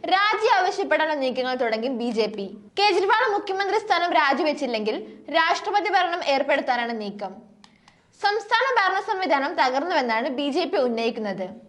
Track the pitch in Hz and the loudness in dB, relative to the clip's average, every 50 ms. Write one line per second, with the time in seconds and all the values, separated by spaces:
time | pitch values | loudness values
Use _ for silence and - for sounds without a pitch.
0 | - 330 359 381 403 427 403 415 427 466 415 381 359 370 - - 294 269 302 311 | 0 2 2 2 4 2 2 2 4 4 4 4 4 2 0 -2 0 0 2 2
1 | 311 320 302 294 262 254 233 254 254 254 254 254 269 226 220 220 226 262 269 226 | 2 0 0 0 0 -2 0 -2 -2 -2 0 0 0 0 0 -2 -2 -4 -2 -2
2 | 240 240 220 220 214 208 208 202 196 185 - - - - _ - 403 415 370 359 | -4 -2 0 0 0 0 -2 -6 -8 -8 -10 -16 -20 -10 _ 2 2 4 4 2
3 | 370 381 427 440 494 466 403 403 - - 381 381 403 392 370 440 440 - 370 339 | 2 2 2 2 2 2 0 -2 -2 -2 -2 -2 -2 0 0 -2 2 2 0 2
4 | 349 349 339 320 302 277 277 247 339 311 285 294 285 247 240 220 214 214 226 330 | 2 2 2 4 4 4 2 2 2 0 0 0 -2 -2 -2 -2 -2 -2 -4 -4
5 | - - - - - - 294 330 320 330 381 370 - 415 381 415 339 415 359 381 | -8 -12 -16 -16 -12 -2 0 2 2 2 0 -2 -2 0 0 0 0 2 2 2
6 | 359 349 339 359 - - 277 269 269 269 294 277 277 277 247 240 233 233 233 220 | 2 2 -2 -2 0 0 2 2 2 2 0 0 0 0 -2 -2 -2 -4 -6 -6
7 | 208 202 196 202 208 185 196 - - - - _ - _ _ _ _ - _ _ | -8 -8 -8 -8 -10 -10 -10 -14 -20 -20 -20 _ -20 _ _ _ _ -20 _ _
8 | _ _ _ _ - 403 415 440 427 - 466 453 508 539 508 440 392 370 381 381 | _ _ _ _ -2 0 0 0 -2 0 0 0 2 2 2 2 2 2 0 -2
9 | 403 - 440 381 381 311 311 277 269 302 359 330 285 254 254 269 294 349 370 302 | -2 -2 -4 -2 0 0 2 0 0 -2 0 0 0 2 2 0 -2 0 0 0
10 | 254 233 220 220 247 302 262 254 285 285 262 339 339 - 370 311 262 247 233 226 | 0 0 0 -2 -2 -2 -4 -2 -4 -2 0 -2 -2 0 0 0 0 0 0 0
11 | 226 233 226 226 220 202 190 196 185 185 208 - - | -2 -2 -2 -4 -6 -6 -6 -6 -8 -10 -10 -16 -20